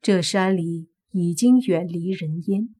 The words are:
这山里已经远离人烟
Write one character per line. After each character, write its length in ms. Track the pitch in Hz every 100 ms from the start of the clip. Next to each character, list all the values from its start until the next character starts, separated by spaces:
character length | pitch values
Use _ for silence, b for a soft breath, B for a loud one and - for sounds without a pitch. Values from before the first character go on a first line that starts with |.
这 180 | - 190
山 340 | 156 196 185
里 360 | 190 165 170 160 _ _
已 240 | 190 175
经 240 | 170 240 254
远 280 | 254 165 175
离 220 | 170 170
人 320 | 190 160 160 175
烟 260 | 196 233